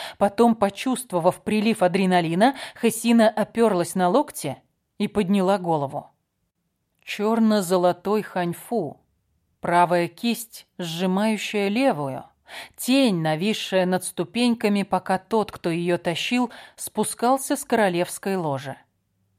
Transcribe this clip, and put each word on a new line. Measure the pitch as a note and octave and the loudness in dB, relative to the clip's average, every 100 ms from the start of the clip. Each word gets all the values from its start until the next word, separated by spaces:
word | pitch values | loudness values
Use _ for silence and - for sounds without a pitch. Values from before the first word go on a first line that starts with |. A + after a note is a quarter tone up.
| - - | -10 -2
потом, | G3+ G3+ A#3 | 0 4 2
почувствовав | A3+ G3+ - C4 B3+ - F3 F3 - | 4 0 -2 -4 -4 -4 0 0 0
прилив | - G#3+ G#3+ G#3 | -2 0 2 2
адреналина, | F3+ F#3+ F#3 F3+ D#3+ E3+ B3 C4+ - | 2 2 2 2 2 2 2 2 -10
Хэсина | - A#3 A3+ A#3 A#3 A3 | -2 -2 0 2 4 4
оперлась | - G#3 A3+ A3+ F3+ E3+ | 2 -4 2 2 2 -2
на | F#3+ F3+ | 0 2
локте | A#3+ D4 - D3 B2 _ _ _ - | 2 0 -6 -10 -10 _ _ _ -6
и | G#3 | -4
подняла | G3+ F#3 G3+ F#3 G3+ | -2 0 2 2 0
голову. | E3+ D#3 C#3 C#3+ - _ _ _ _ _ _ _ _ _ - | 0 -2 -4 -8 -14 _ _ _ _ _ _ _ _ _ -12
Черно-золотой | - G#3 A3+ A3 G#3+ F3 F#3 F3+ F3 F#3+ G#3+ | -4 0 4 4 4 2 2 2 2 -2 -2
ханьфу, | - F#3 F3 - - A#3 D#3 - _ _ _ _ _ _ | -2 -4 -4 -4 -6 -6 -6 -10 _ _ _ _ _ _
правая | E3 F3 E3+ F3 E3+ | 0 4 4 2 -2
кисть, | - A#3 A3 - - - - | -4 -4 -4 -8 -20 -20 -12
сжимающая | E3+ E3 F#3 F#3+ A3 G#3 - G#3 G3+ | -8 -4 -2 0 0 -2 -4 -2 -2
левую, | A3 C4+ D3+ C#3 C3 - _ - - - - | 0 0 0 -4 -8 -14 _ -20 -18 -18 -8
тень, | - C4+ B3 F3 | 0 2 4 2
нависшая | D#3 D#3 G#3 G#3 - F#3+ F3+ | 0 0 -2 -2 -2 0 2
над | F#3 | 0
ступеньками, | - - E3+ A#3 A#3+ A#3 G#3 G3+ | -4 -8 -6 0 0 0 0 0
пока | F#3+ F#3 - F#3+ | -2 -4 -2 -4
тот, | - A3 G3+ | -2 -2 -2
кто | - F3 | -4 -4
ее | E3+ F3 F3 | -2 -2 -2
тащил, | F3 D#3+ - B3 A#3+ - - - | -2 -4 -2 -2 -2 -6 -20 -16
спускался | - - G#3+ - A#3+ C4+ - C#4 | -8 -4 -4 0 0 0 -2 -6
с | |
королевской | - A#3 G3 F3 F3 - G3 F#3+ | -2 0 2 0 -4 -6 -4 -2
ложи. | D#3+ C3+ C#3 C3+ _ _ _ _ _ | -2 -4 -8 -14 _ _ _ _ _